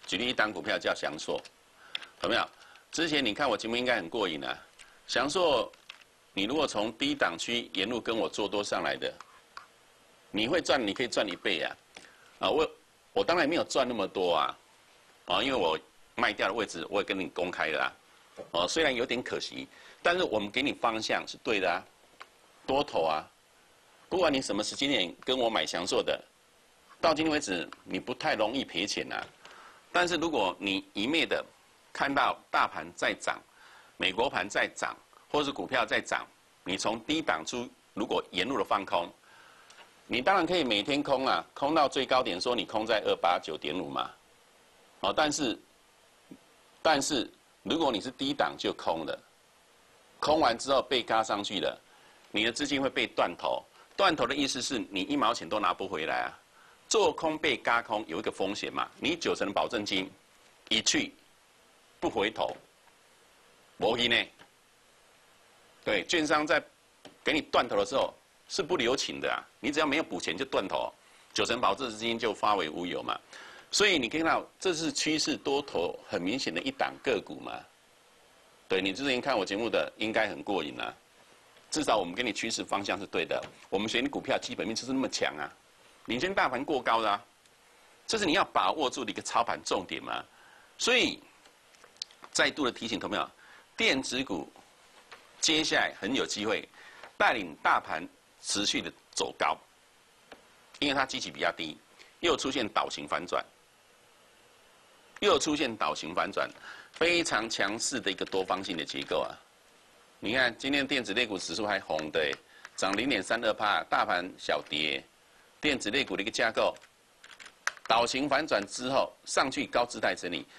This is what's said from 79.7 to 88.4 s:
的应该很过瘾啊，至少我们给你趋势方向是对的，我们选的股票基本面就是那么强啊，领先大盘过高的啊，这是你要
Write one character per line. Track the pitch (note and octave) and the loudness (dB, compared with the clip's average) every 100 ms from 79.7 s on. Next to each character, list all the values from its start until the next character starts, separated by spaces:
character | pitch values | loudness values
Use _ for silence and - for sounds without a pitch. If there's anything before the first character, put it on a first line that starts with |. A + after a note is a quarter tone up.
的 | E2+ D2 - | 0 0 -2
应 | A2 | -2
该 | A2 G#2 | 0 0
很 | C#2+ | -2
过 | - F#2 | -2 -2
瘾 | D2 B1 | -2 -6
啊， | A1+ - _ - - - - - - | -10 -10 _ -20 -20 -20 -20 -20 -6
至 | D#3 | -2
少 | C#3 A2 | 2 2
我 | |
们 | F2 | 2
给 | F#2+ | -2
你 | B2 | -2
趋 | - A2+ | -2 -4
势 | G#2 | -4
方 | F2+ G2 | -2 -2
向 | G2+ F#2+ | -2 -4
是 | F#2+ | -2
对 | F#2 | -2
的， | D#2+ B1+ - - - | 0 -2 -4 -14 -4
我 | G2 | -2
们 | A2 | 0
选 | B2 | 0
的 | C#3+ | -2
股 | G2 | -4
票 | C3 A2 | -2 -2
基 | - | -2
本 | A#2 | -6
面 | F2+ A2 | -4 -4
就 | A#2+ | -2
是 | |
那 | C3 | -2
么 | A#2+ | -2
强 | - C2 D2 | -2 -2 -4
啊， | C#2+ - _ _ - - - | -10 -12 _ _ -20 -16 -6
领 | B2 | -2
先 | F#3 | 0
大 | G3 D#3 | 2 0
盘 | B2 | 0
过 | D3 C3+ | -2 0
高 | B2 A2+ | 2 4
的 | G#2+ | 4
啊， | G#2 - _ _ _ - - - - - | 0 -4 _ _ _ -20 -20 -20 -14 -4
这 | A3 | 0
是 | |
你 | F#3 | 2
要 | F#3 | 2